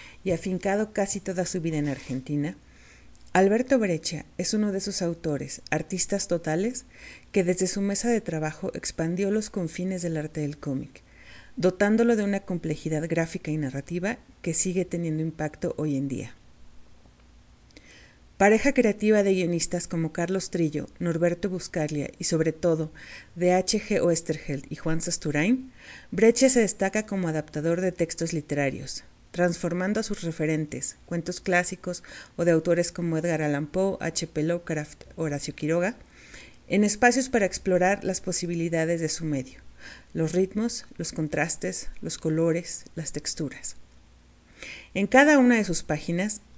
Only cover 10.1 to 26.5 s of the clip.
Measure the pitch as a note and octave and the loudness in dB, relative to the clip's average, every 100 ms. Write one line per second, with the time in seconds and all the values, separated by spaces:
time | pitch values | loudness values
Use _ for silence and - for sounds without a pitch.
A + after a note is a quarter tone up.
10.1 | D#3+ D#3 D#3 D3 D3 D3 C3+ - - - | -4 -4 -4 -6 -6 -6 -6 -6 -16 -20
11.1 | - - - - - F3+ F3+ G3+ A3+ A#3 | -20 -20 -20 -14 0 0 4 4 4 4
12.1 | A3 G3+ G3 - F3 D#3+ D#3 D#3 D#3 E3 | 4 2 -2 -4 -4 -4 -4 -2 -2 0
13.1 | E3 E3 F#3 D#3 D#3 C3+ C#3 - E3+ F#3+ | 0 -2 -4 -4 -4 -4 -6 -6 -4 -4
14.1 | B3 - - F3+ D#3+ F#3 F3+ F3+ E3+ E3+ | -6 -12 -8 -4 0 0 0 -2 -2 -2
15.1 | D#3 D#3+ D#3+ D3+ - F3 - D#3 C3+ C#3 | -2 -2 -4 -6 -4 -4 -2 -2 0 -2
16.1 | B2 G#2+ - - - - - - - - | -4 -8 -14 -20 -20 -20 -20 -20 -20 -20
17.1 | - - - - - - - - - - | -20 -20 -20 -20 -20 -20 -20 -20 -20 -20
18.1 | - - - G3 A3 C#4 C4 A3+ G3+ G#3+ | -20 -10 4 6 6 6 4 4 4 4
19.1 | G#3+ G3 F#3 F3 E3+ - F3 - E3 D#3+ | 6 6 4 2 0 0 -4 -2 -2 -2
20.1 | F3 E3+ F#3+ - F3 D#3 D3+ - - F3 | -2 -2 -2 -2 0 0 0 -6 -4 -2
21.1 | D#3+ E3+ E3+ G3+ F3+ - E3+ D3+ D3+ - | 2 0 0 -4 -4 -4 -4 -2 -2 -6
22.1 | - - D#3+ D#3+ D#3 F3 D#3+ D#3 - - | -6 0 2 2 0 2 2 -2 -8 -18
23.1 | - - E3 F3+ F3+ F#3 G#3+ - G3+ F3 | -20 -16 0 2 4 2 -2 0 2 2
24.1 | E3 - D3+ - C3 - D#3 D#3+ E3 F3 | 2 -2 -6 -6 -8 -8 -6 -2 0 0
25.1 | - D#3 D3 F3+ B3+ - - - - - | -4 -2 0 2 2 -2 -18 -20 -20 -4
26.1 | F3+ A3 A#3 C4 | 6 6 8 6